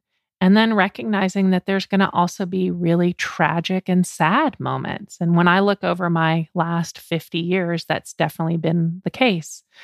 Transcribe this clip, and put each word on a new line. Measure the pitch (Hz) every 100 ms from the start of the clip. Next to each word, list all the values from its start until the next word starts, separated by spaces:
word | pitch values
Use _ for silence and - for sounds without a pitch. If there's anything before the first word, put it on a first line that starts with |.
| _ _ _ -
and | 185 202
then | 226
recognizing | 220 190 - 233 208 196 196 190
that | 185 -
there's | 196 -
gonna | 196 196
also | - 175 - 185
be | 185 180
really | 175 175 170 175
tragic | 175 - - 160 165 165 185 -
and | 180 180
sad | - 160 214 311 -
moments. | 131 131 131 - - -
And | 170 170
when | 175
I | 180
look | 202 196
over | 180 175 180
my | 170 160 165 160
last | 180 165 170 165 -
fifty | - 165 - 170
years, | 170 185 175 170
that's | - 170 -
definitely | - 156 - 160 170
been | 160 175 165 170
the | 190
case. | - 262 180 151 - _ _